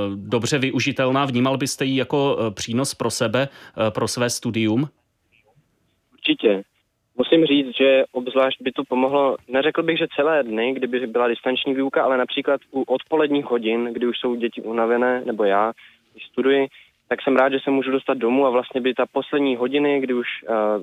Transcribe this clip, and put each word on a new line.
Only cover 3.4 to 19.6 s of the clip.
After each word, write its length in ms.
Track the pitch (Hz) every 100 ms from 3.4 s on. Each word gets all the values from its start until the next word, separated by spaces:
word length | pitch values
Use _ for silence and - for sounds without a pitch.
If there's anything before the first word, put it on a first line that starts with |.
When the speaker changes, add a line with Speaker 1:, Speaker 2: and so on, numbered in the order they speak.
| 139
Speaker 1:
eh, 420 | - - - 110
pro 180 | 113 113
své 220 | - 120
studium? 580 | - 123 110 110 113 143 _ _ _ _ _ _ _ _ _ _ _ _
Speaker 2:
Určitě. 500 | _ - 151 113 98 98 _ _ _ _ -
Musím 300 | 127 165 156
říct, 300 | 143 131 120
že 280 | 135 135 131
obzvlášť 500 | 127 123 127 131 127
by 100 | 127
to 100 | 120 139
pomohlo, 480 | 127 131 143 139 - -
neřekl 340 | 131 147 151
bych, 160 | 165 165
že 80 | 160 -
celé 260 | 147 156
dny, 300 | 120 110 120
kdyby 340 | 135 127 123 123
byla 220 | 117 123
distanční 460 | 117 131 123 143
výuka, 300 | 135 135 160
ale 120 | 131 131
například 420 | 123 - 139 139 _
u 120 | 135
odpoledních 640 | 127 131 - 156 151 143
hodin, 440 | 139 120 110 117 120
kdy 140 | 117 120
už 120 | 113
jsou 160 | 127
děti 260 | 120 117 -
unavené, 600 | 107 117 113 120 123 127 123
nebo 180 | 110
já, 280 | 104 98 110 - - _ _
když 120 | 110 -
studuji, 400 | - 127 139 135 - - _ -
tak 140 | 120
jsem 140 | - 127
rád, 160 | 135
že 60 | 135
se 60 | 139
můžu 200 | 135 131
dostat 280 | 131 - 127
domů 280 | 151 131 135
a 40 |
vlastně 300 | 123 120 131
by 140 | 127
ta 100 | 120 123
poslední 440 | 139 131 151 139
hodiny, 440 | 123